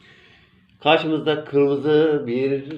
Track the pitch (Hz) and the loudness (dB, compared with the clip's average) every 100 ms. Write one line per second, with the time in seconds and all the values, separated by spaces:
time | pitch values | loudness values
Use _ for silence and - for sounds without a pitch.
0 | _ _ _ _ _ _ _ _ 147 160 | _ _ _ _ _ _ _ _ 0 2
1 | 160 156 156 151 - 139 139 139 147 151 | 0 -4 -2 -4 -2 2 2 2 2 2
2 | 160 147 123 123 135 139 139 | 2 0 -2 -2 -2 -2 -6